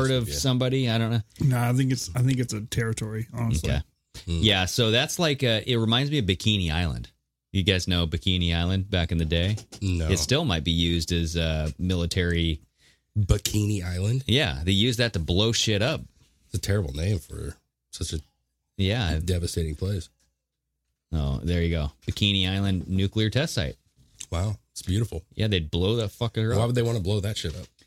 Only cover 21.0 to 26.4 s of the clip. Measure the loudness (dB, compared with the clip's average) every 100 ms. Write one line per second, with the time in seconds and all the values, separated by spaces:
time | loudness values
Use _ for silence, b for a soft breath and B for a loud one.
21 | _ -2 -2 -2 0 0 2 0 -2 -6
22 | -8 0 2 2 0 0 0 0 0 0
23 | 0 0 0 0 -2 -2 -4 -6 _ _
24 | _ -20 -8 -4 -2 -4 _ -10 -2 -2
25 | -2 -6 -8 -4 0 0 0 0 0 0
26 | -2 -4 -4 -2